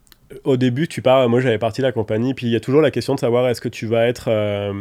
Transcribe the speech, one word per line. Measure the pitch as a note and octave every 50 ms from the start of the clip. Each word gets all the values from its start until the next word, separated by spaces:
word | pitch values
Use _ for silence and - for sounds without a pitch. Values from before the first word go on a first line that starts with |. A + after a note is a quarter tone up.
| _ _ - _ _ _ - - _
au | D#3 C3+
début, | B2+ B2+ B2+ A#2+ C3+ E3 -
tu | - -
parles, | - C3 B2+ C3+ C3 A#2+
moi, | A#2 B2
j'avais | B2+ C3 A2 G#2
parti | A2+ A2 G#2 -
la | C3 C3
compagnie, | A2+ A2+ G#2 - A2 A2 A#2+ C3 C3
puis | - B2+
il | A#2
y | A#2
a | A2
toujours | - - B2+ D3+
la | D#3+ C3+
question | - B2 A2+ - C3+
de | C#3
savoir | - A#2+ A#2 B2 B2+ B2+
est-ce | A#2 -
que | - B2
tu | - - A#2+
vas | A2 A2+ A2+ A#2
être, | A#2+ B2 - - B2
euh, | A2+ G#2+ G#2+ G#2 G2+ G2+ G2+ G2+ G2 G2+